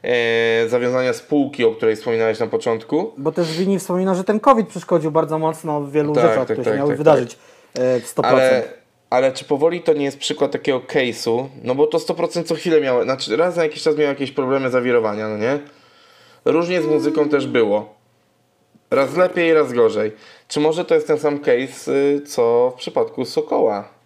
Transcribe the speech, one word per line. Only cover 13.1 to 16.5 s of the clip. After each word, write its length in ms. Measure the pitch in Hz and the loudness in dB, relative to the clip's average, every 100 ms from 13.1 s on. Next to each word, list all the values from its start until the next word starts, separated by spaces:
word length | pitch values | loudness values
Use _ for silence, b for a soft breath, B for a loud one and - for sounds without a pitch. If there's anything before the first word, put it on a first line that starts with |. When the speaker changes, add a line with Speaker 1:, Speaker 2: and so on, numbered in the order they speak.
| 131 - 117 | -2 -2 0
Speaker 1:
raz 200 | 175 175 | 0 0
na 60 | |
jakiś 200 | 160 151 | -2 -2
czas 140 | 160 151 | -2 0
miało 120 | 147 | 0
jakieś 240 | 135 135 | -2 -4
problemy, 380 | - 131 135 131 | -4 -2 0 0
zawirowania, 580 | 127 123 120 110 104 107 | 0 2 2 2 -4 -6
no 80 | 107 | -4
nie? 200 | 110 143 143 b b b b b b b | -2 -2 -6 b b b b b b b
Różnie 380 | - | 0